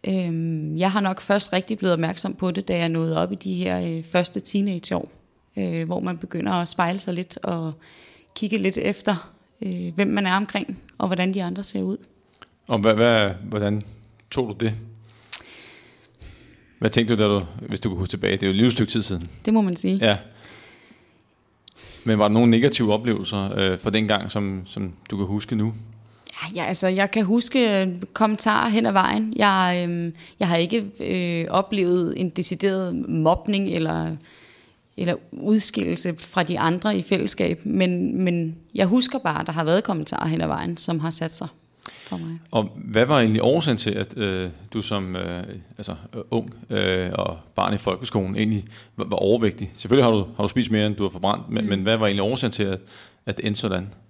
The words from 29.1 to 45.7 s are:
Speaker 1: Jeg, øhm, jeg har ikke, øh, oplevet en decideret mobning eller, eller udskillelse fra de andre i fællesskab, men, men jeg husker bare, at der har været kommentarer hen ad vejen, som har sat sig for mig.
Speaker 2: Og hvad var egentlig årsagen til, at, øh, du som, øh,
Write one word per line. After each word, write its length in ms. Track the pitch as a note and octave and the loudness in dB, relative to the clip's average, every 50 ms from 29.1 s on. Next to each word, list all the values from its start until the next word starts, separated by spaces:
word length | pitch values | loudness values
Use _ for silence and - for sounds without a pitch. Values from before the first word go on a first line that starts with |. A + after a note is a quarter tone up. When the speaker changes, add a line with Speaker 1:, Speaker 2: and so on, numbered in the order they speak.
| - G#3+ A3 A3 A3 | 2 0 0 -2 0
Speaker 1:
Jeg, 500 | - G#3 G3+ G3 F#3+ F#3 F3+ F3+ F3+ F3 F3 | 2 4 4 4 4 4 2 2 0 0 -2
øhm, 240 | F3 E3+ E3+ E3+ D#3+ - - - - _ | -2 -2 -4 -4 -6 -10 -20 -20 -4 _
jeg 80 | G3+ | 0
har 80 | E3+ E3+ | 2 4
ikke, 280 | E3+ E3+ E3+ - - G3+ G3 - - | 2 2 2 0 -2 -2 -4 -8 -8
øh, 460 | - F#2 - F#3 F3+ F3 E3+ E3 E3 - | -4 -2 -2 0 0 -2 -2 -2 -2 0
oplevet 720 | - F#3 G3 - A3 G3 F3+ F3 F3+ F3+ E3+ E3 - - | 0 0 0 0 0 0 2 4 4 2 2 0 0 -2
en 80 | F#3 F3 | -4 -2
decideret 680 | - - E3+ - F#3 E3 - G3 F#3+ F#3+ F#3 F3+ F3 - - - | -2 -2 -2 -2 -2 0 0 0 0 0 -2 -4 -4 -4 -4 -2
mobning 600 | D#3+ E3 D#3 D#3+ F3+ F3+ - - G3+ G3 G3 F#3+ | 0 2 4 4 4 2 2 0 0 0 0 0
eller, 460 | F3 E3+ D#3+ D#3 D#3+ D#3+ D#3+ D#3+ D#3+ D3 - - - - - - - - _ _ _ _ _ _ _ | 0 0 0 0 0 -2 -2 -4 -6 -8 -12 -20 -20 -20 -20 -20 -20 -20 _ _ _ _ _ _ _
eller 180 | - F3+ F3 E3+ - - - | -4 -2 -2 -2 -4 -6 -16
udskillelse 840 | - - - G#3 G#3+ G#3+ G3+ - - A3 F#3+ F3 F3 E3 - F3+ E3 - | -14 -6 2 2 4 4 4 2 0 0 -2 0 0 0 -2 -2 -4 -6
fra 240 | - - - F#3 E3+ | -12 -4 0 0 0
de 160 | D3+ F3 - | 0 0 0
andre 380 | - E3 F3 F3+ F3 G#3+ G#3 | 2 2 2 2 0 0 0
i 40 | F#3+ | 0
fællesskab, 580 | E3+ - G3 F3+ - G3+ - - F#3+ E3+ E3+ - - | 0 0 0 0 2 0 0 2 2 0 0 -2 -4
men, 580 | G#3 - F#3+ F#3 F3+ F3+ F3 F#3 - - F#3 F#3+ | -2 2 2 2 2 2 0 0 0 0 2 2
men 320 | F3+ F3 E3+ E3 D#3+ E3 - - _ - | 2 2 0 0 -2 -6 -10 -16 _ 0
jeg 120 | - F#3+ | 0 2
husker 320 | F3+ G#3 B3+ B3 - - C4 | 4 4 4 2 2 -2 -2
bare, 200 | - E3 D3+ D#3 | -2 -2 -2 -2
at 40 | D#3+ | -4
der 60 | E3+ D#3 | -4 -2
har 100 | E3 D#3+ | -2 2
været 200 | D3+ E3+ G3 - | 4 2 2 2
kommentarer 440 | - F#3+ D#3 D3+ - - - - | 0 -2 -2 -2 -4 -4 -2 0
hen 140 | D#3+ D#3 - | 0 0 0
ad 60 | E2 | 0
vejen, 300 | D#2 D2+ - - - E3+ | -2 -2 -2 -4 -4 -4
som 220 | - - - E3+ D#3 | -2 -2 -2 -2 -2
har 120 | D3+ E3+ | -2 -2
sat 240 | E3 - E3 D#3+ D#3+ | -2 -4 -4 -2 -2
sig 120 | - - D3 - _ _ _ _ _ - - - - - | -4 -4 -4 -12 _ _ _ _ _ -18 -18 -18 -16 -12
for 100 | - - | -10 -8
mig. 220 | - E3 E3 E3 E3 - _ | -8 -8 -8 -10 -12 -12 _
Speaker 2:
Og 180 | - A#2 G#2+ F#2+ G#2+ | 0 0 0 0 -6
hvad 300 | - - A2+ G#2+ A2 B2 | -12 -10 0 2 4 4
var 140 | C3 D3+ C3+ | 6 6 4
egentlig 220 | A#2 A2 A2 A2 | 6 4 4 4
årsagen 360 | - A#2+ C#3+ E3 D3+ D#3 A#2+ | 4 4 2 2 2 0 0
til, 140 | G#2+ - A2 | 0 0 -2
at, 260 | G2+ G2+ G2+ - - | -2 -2 -4 -6 -4
øh, 320 | - G#2+ G2 F#2+ F#2 F#2 F2+ D#2 D2+ F#2+ G#2 - | -4 -2 -2 -2 -2 -4 -6 -8 -14 -20 -8 -6
du 80 | A2+ | -6
som, 340 | G2+ - G#2+ G2+ F#2+ F#2 F#2 | -4 -2 -4 -4 -4 -4 -6
øh, 280 | F2+ F#2 F2 F2 F2 F2+ - G2 F#2 E2+ - | -6 -6 -6 -6 -8 -8 -10 -12 -16 -16 -18